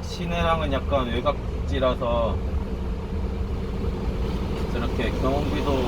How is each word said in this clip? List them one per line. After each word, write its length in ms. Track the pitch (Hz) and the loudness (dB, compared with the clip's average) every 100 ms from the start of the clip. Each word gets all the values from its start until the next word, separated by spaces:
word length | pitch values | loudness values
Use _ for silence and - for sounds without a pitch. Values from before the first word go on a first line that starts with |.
시내랑은 680 | - - 170 170 170 160 151 | -6 -4 -2 2 2 2 2
약간 360 | - - 143 120 | 0 2 2 2
외곽지라서 1300 | 120 120 - - - - - 127 123 123 120 113 92 - - - - - - - - - - - - 202 - - 196 202 - - - - - - | 0 2 0 -2 -2 0 2 2 2 0 2 2 0 0 -2 -2 -4 -2 -4 -4 -2 -2 -2 -2 -2 -2 -2 -2 -2 -2 0 0 0 -2 -2 -2
저렇게 380 | - 120 - 120 | 0 0 0 0
경운기도 760 | - 135 139 147 147 143 139 | 0 2 2 0 0 2 2